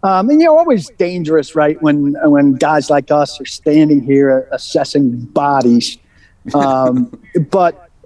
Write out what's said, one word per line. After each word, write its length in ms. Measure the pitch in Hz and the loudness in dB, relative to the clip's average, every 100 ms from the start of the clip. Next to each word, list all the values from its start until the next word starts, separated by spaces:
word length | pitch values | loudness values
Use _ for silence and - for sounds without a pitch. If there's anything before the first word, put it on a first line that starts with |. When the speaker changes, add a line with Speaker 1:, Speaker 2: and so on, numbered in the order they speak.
Speaker 1:
Um, 280 | 196 190 214 | -2 0 2
and 120 | 302 | 2
you're 160 | 330 311 | 4 4
always 320 | 349 214 147 | 2 0 -2
dangerous, 640 | - 180 180 151 160 143 160 | -6 -4 -4 -2 0 0 -2
right, 240 | 151 156 | -2 0
when, 340 | 156 147 143 147 156 | 0 0 -2 -2 2
when 240 | 143 143 | 2 2
guys 360 | 127 147 151 139 | 2 0 0 0
like 220 | 143 135 | 0 0
us 280 | 147 143 - | -2 -2 -6
are 60 | 135 | -16
standing 560 | - - 151 151 147 | -8 0 2 4 2
here 460 | 120 139 139 131 131 | 2 2 2 0 -2
assessing 680 | 127 - 160 139 147 135 120 120 | -8 -4 -4 -2 0 -2 -2 -6
bodies. 720 | - 143 139 123 117 - - _ _ _ _ - | -4 -2 0 2 2 0 -8 _ _ _ _ -6
Um, 680 | 143 139 131 127 127 120 - _ 180 | -2 0 0 0 -2 -4 -8 _ -6
Speaker 2:
<laughs> 160 | 147 | -2
Speaker 1:
but, 380 | 196 175 - - _ | 0 0 -2 -14 _